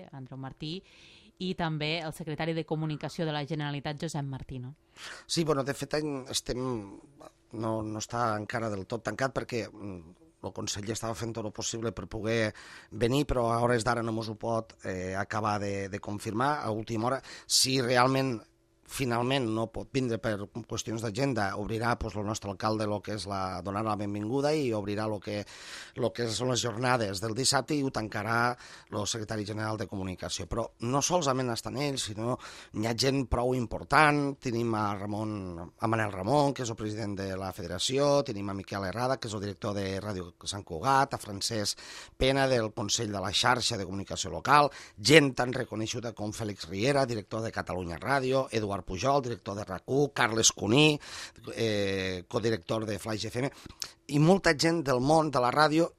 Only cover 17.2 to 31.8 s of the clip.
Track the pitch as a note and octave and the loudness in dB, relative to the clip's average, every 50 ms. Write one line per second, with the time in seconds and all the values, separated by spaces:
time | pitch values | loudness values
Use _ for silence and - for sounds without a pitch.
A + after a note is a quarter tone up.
17.2 | - - - - - - - - - B2+ C3 C3+ B2+ A#2 B2+ B2 B2 C3 C3+ C3+ | -6 -10 -18 -12 -4 2 2 4 4 4 2 2 2 4 6 6 6 6 6 4
18.2 | C3+ C3+ A#2+ G#2+ - _ _ _ _ _ _ _ _ - - - C#3 B2 A#2 A#2 | 2 0 -2 -4 -8 _ _ _ _ _ _ _ _ -10 -4 -2 0 0 2 2
19.2 | A#2+ B2+ C3+ C#3 B2+ A2 A2 A2+ A2+ A2 - G#2 G2+ - - C3+ C3 A#2+ A2+ A2 | 2 2 2 2 2 0 0 0 -2 -2 -4 -8 -8 -4 -2 0 0 0 0 0
20.2 | - A#2 G#2+ G2 G2+ F#2+ - A#2 A2 - A#2+ A2 - A2+ G#2+ A#2 A2 A#2+ G2 A2 | 0 -2 -2 -2 -4 -8 -10 -10 -8 -6 -6 -6 -6 -4 -4 -4 -4 -4 -2 0
21.2 | C#3 C#3 B2+ A2 G2+ G2 G2 G2 G#2 F#2+ A2+ G#2+ A#2 A#2 A#2+ - A#2+ A2 G2 G#2 | 0 0 2 2 0 0 -2 -2 -4 -4 -2 -2 0 0 0 0 -2 -4 -4 -4
22.2 | G2+ G#2 A2 - - G2+ G2 F2+ - A2 A2 G#2+ G#2+ G#2 G#2 G2+ - - G#2 G#2+ | -2 -2 -4 -4 -4 -6 -4 -2 0 0 0 0 0 -2 -2 -4 -4 -6 -6 -6
23.2 | F2 G2 G2+ F#2+ F#2+ F#2 F#2 F2 F2 G2 G2 G#2 A2 A2 G#2 G2 G#2 G2+ G2+ G#2 | -6 -4 -4 -4 -2 -4 -4 -6 -6 -4 -4 -2 0 0 -2 -2 -2 -4 -4 -4
24.2 | G#2 G#2+ B2 C#3 C#3 D3 D#3 D#3+ C#3+ B2 A2 G#2+ G2 G2+ G#2 G2+ G#2+ A2 G#2+ G2+ | -4 -2 -2 0 2 2 2 2 2 0 0 -2 -2 -2 -2 -2 -2 -2 -4 -4
25.2 | - - G#2 G#2 G2+ - - - - - - - - - - - B2+ A2 - - | -6 -6 -6 -6 -6 -8 -12 -18 -16 -14 -14 -14 -14 -12 -4 -2 -2 -2 0 0
26.2 | A#2+ A2+ A2 A2 B2 B2+ B2+ A2+ A#2 A#2+ G#2 A2 C3 B2 B2 B2 A2 F#2+ G2+ F#2 | -2 -2 -2 0 0 0 2 2 0 0 -2 0 2 2 4 4 2 0 -2 -2
27.2 | - G2 A2 A#2 C3 - C#3+ C3+ C3 - D#3 D3 C3+ C3+ - B2 A2 G#2+ - A2 | -4 -2 -2 0 2 4 4 2 2 2 0 0 0 0 -2 -2 -4 -4 -4 -4
28.2 | G2+ A2 A#2 A#2 A#2+ B2 B2 - - - - - - - - G#2+ G2+ F#2+ - A2+ | -2 0 2 2 2 2 0 -2 -8 -18 -20 -20 -12 -8 -4 -4 -2 -2 -4 -4
29.2 | G#2 G2+ A2+ G#2+ G#2 G2+ G#2+ G#2+ A2 G#2+ A2 G#2+ G#2+ F2 - G2 F#2+ F#2+ F#2 - | -4 -4 -4 -4 -4 -4 -4 -4 -4 -2 -2 -4 -4 -4 -4 -4 -4 -4 -4 -6
30.2 | - F2+ - - F#2 E2 - A2+ A2+ - - - A2+ A#2+ C3 C#3+ C3 - E3+ F3+ | -6 -6 -6 -6 -6 -4 -4 -4 -4 -4 -6 -6 -2 0 0 2 2 2 2 2
31.2 | D#3 C#3 B2+ C3 C3 B2 A#2 G#2+ - A2 G#2+ A#2+ | 4 2 2 2 0 0 -2 -4 -4 -6 -4 -2